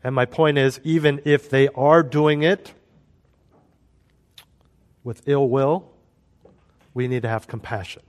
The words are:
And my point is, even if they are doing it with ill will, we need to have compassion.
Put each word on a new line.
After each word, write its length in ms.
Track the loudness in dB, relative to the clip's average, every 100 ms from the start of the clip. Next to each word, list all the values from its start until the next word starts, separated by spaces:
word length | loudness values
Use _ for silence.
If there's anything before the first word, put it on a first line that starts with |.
And 120 | -4
my 100 | -2
point 320 | -2 0 0 2
is, 240 | 0 -2
even 360 | -4 0 0 0 0
if 240 | 0 0
they 180 | 0 0
are 340 | 2 4 4
doing 400 | 4 0 0 2
it 300 | 0 -2 -6 -20 _ _ _ _ _ _ _ _ _ _ _ _ _ _ _ -20 _ _ _ _ _ _
with 180 | -14 -10 -2
ill 220 | 0 2
will, 420 | 2 0 -2 -6 _ _ _ _ _ _ _ _ _ _
we 140 | -8 -4
need 140 | -4
to 60 | -4
have 180 | -6 -8
compassion. 560 | -16 -10 -10 -10 -18